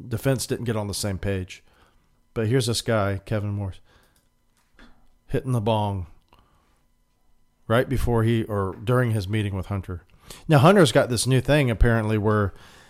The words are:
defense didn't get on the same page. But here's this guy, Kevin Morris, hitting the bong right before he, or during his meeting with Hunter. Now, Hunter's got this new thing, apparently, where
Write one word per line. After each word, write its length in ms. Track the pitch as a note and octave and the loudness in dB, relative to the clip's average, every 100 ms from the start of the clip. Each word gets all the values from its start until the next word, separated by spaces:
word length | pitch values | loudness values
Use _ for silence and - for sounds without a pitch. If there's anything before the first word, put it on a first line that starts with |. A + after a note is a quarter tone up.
| A#2+ | -8
defense 400 | A#2+ C#3 B2+ - | -4 0 -2 -2
didn't 200 | B2+ A#2+ | -6 -4
get 100 | A2 | -4
on 120 | G#2 | -4
the 40 | |
same 240 | F#2 G#2 F#2+ | -6 -6 -4
page. 460 | G2+ G2 F2+ - _ _ _ _ _ _ _ | -4 -4 -6 -12 _ _ _ _ _ _ _
But 140 | - A2 | -4 0
here's 180 | C3 A#2+ | 2 0
this 160 | A2 | -2
guy, 400 | - A2 G2 G2 | -2 0 0 -4
Kevin 260 | - G#2+ G#2 | -4 -4 -4
Morris, 300 | G2+ F#2+ - - _ _ _ _ _ _ _ _ _ - - _ _ - | -6 -6 -10 -18 _ _ _ _ _ _ _ _ _ -20 -20 _ _ -6
hitting 240 | B2 C3 | -4 -2
the 100 | B2 | -2
bong 460 | G#2+ A2 G#2 G2 F2+ - _ _ _ _ _ _ _ _ _ _ _ _ _ _ - | 0 -2 -2 -6 -10 -16 _ _ _ _ _ _ _ _ _ _ _ _ _ _ -2
right 220 | A2+ - | 0 0
before 360 | B2 - A#2 | -2 0 2
he, 200 | A2+ A#2 | 2 2
or 320 | G#2+ G2+ G2 A#2 | 0 -4 -4 -4
during 280 | G#2+ B2 A#2+ | 0 0 2
his 140 | A2 F#2+ | -2 -2
meeting 280 | A2 G#2 | -4 -2
with 120 | F#2+ - | -4 -6
Hunter. 380 | G2+ - F2 - - - - - | -6 -6 -10 -14 -20 -20 -10 2
Now, 120 | D3 | 6
Hunter's 340 | D3+ G#3 C#3+ | 6 6 6
got 160 | C#3+ A#2 | 4 2
this 180 | A#2+ A#2+ | 0 0
new 140 | C3 | 0
thing, 300 | B2 D3 C3 | 2 2 2
apparently, 480 | G#2+ A#2+ A2+ G#2+ A2 | 4 4 4 2 0
where 340 | G#2 G#2+ G2 - - - - | 2 2 0 -4 -18 -20 -20